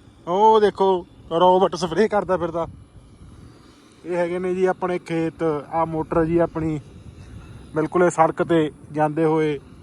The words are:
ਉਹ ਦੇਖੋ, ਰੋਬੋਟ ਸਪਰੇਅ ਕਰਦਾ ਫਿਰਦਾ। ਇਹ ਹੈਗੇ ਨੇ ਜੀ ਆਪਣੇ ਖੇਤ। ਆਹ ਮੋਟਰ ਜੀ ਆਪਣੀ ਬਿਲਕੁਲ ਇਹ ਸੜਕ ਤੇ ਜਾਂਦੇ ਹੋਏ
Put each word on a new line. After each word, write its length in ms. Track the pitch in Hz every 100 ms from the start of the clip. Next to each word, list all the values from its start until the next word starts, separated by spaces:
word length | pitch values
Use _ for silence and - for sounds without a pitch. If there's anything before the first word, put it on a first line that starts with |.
| - _ 165
ਉਹ 340 | 185 220 220
ਦੇਖੋ, 460 | 208 - 190 180 170 - -
ਰੋਬੋਟ 420 | 165 180 185 185 175
ਸਪਰੇਅ 320 | 170 160 214
ਕਰਦਾ 280 | 208 175 180
ਫਿਰਦਾ। 300 | 170 165 165 - - - - - - - - - - - _ _
ਇਹ 120 | 160 175
ਹੈਗੇ 220 | 175 180
ਨੇ 160 | 185
ਜੀ 100 | 185 185
ਆਪਣੇ 320 | 180 180 180
ਖੇਤ। 440 | 180 165 165 -
ਆਹ 440 | 165 147 131 160 165
ਮੋਟਰ 380 | 160 156 170
ਜੀ 140 | 160 170
ਆਪਣੀ 420 | 165 160 160 151 - - - - - - - - -
ਬਿਲਕੁਲ 280 | 156 156 180
ਇਹ 80 | 175
ਸੜਕ 320 | 160 160 156
ਤੇ 280 | 165 165 151 131 -
ਜਾਂਦੇ 320 | 147 151 151
ਹੋਏ 340 | 160 160 151 143 - -